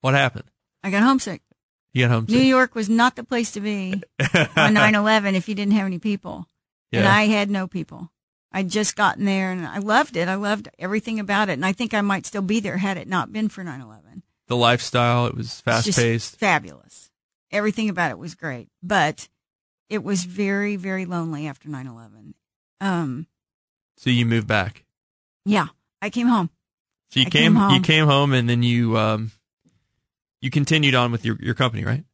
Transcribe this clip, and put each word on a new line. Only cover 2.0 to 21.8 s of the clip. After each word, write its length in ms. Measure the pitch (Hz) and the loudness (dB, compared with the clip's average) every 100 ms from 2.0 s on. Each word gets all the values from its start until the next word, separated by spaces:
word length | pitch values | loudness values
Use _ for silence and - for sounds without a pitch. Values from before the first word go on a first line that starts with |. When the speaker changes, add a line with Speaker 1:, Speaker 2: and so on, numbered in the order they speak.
| 123 | 2
Speaker 1:
got 60 | |
homesick. 240 | 120 113 233 | 2 2 4
Speaker 2:
New 60 | |
York 300 | 262 262 254 | 4 4 2
was 160 | - 208 | 0 -2
not 260 | 226 240 247 | 2 2 0
the 80 | |
place 280 | 233 247 233 | -6 -4 -4
to 80 | - | -6
be 420 | 202 208 190 190 - _ | -6 -6 -4 -6 -8 _
Speaker 1:
<laughs> 140 | 135 175 151 - | 0 2 0 2
Speaker 2:
on 180 | 151 | 4
nine 200 | 214 214 | 4 4
eleven 400 | 208 214 220 202 | 4 4 2 2
if 140 | 190 175 | -2 -2
you 60 | |
didn't 180 | 202 202 | -6 0
have 120 | 208 196 | 0 0
any 120 | 180 | -4
people. 480 | 214 196 175 - 180 _ _ _ _ | -4 -6 -8 -12 -14 _ _ _ _
And 120 | 117 | 0
Speaker 1:
Yeah. 100 | 202 | 4
Speaker 2:
I 80 | 202 214 | 4 4
had 240 | 214 202 | 2 0
no 160 | 202 185 | -2 -4
people. 440 | 180 156 143 170 _ _ _ _ | -8 -12 -14 -18 _ _ _ _
I'd 160 | 190 190 | -6 -4
just 260 | 196 208 | -2 -2
gotten 300 | - 202 - | 2 0 2
there, 260 | 202 190 190 | -2 0 -2
and 160 | 185 160 | -6 -8
I 120 | 131 | -8
loved 380 | 202 220 294 233 | 0 0 0 -2
it. 120 | 175 | -2
I 60 | 190 | -2
loved 320 | 202 208 208 _ | -2 -4 -6 _
everything 400 | 175 214 208 220 | -4 -4 -4 -6
about 300 | 196 202 208 | -2 0 0
it, 60 | |
and 100 | 143 190 | 0 -2
I 60 | |
think 200 | 196 233 | -2 -2
I 80 | 220 | -2
might 240 | 202 196 - | 0 -2 -4
still 160 | 208 | -6
be 180 | 190 220 | -2 -2
there 160 | 202 175 | -2 -4
had 220 | 196 185 | -4 -4
it 100 | - | -4
not 240 | 185 127 | -4 -4
been 160 | 214 220 | -4 -6
for 160 | - | -6
nine 160 | 180 139 | -12 -12
eleven. 420 | 120 107 82 - - _ _ | -16 -20 _ -20 -20 _ _
Speaker 1:
The 100 | 120 | 2
lifestyle, 680 | 120 120 - 123 120 120 120 | 4 4 2 0 2 2 0
it 80 | |
was 120 | 123 117 | -4 -10
Speaker 2:
It's 380 | - - 113 | -8 -2 0
just 120 | 202 175 | 2 2
Speaker 1:
fast-paced. 380 | 120 113 - - | 2 0 -4 -4
Speaker 2:
fabulous. 720 | 208 160 101 69 _ - - _ _ _ _ | 0 0 -2 -20 _ -20 -20 _ _ _ _
Everything 380 | 202 208 208 214 | -4 -2 -2 -4
about 220 | 180 170 | -2 -2
it 80 | 98 | -4
was 160 | 156 | -14
great, 340 | 165 160 127 - _ | -12 -12 -12 -14 _
but 460 | 175 202 151 - - _ _ _ _ _ _ | -2 0 0 -2 -16 _ _ _ _ _ _
it 160 | 208 | -8
was 200 | 165 196 | -4 -4
very, 520 | 180 180 202 196 202 208 | -4 -4 -2 -2 -2 -4
very 300 | 180 190 180 | -6 -6 -6
lonely 400 | 180 165 151 151 | -6 -6 -6 -8
after 200 | 135 147 | -12 -12
nine 160 | 143 | -12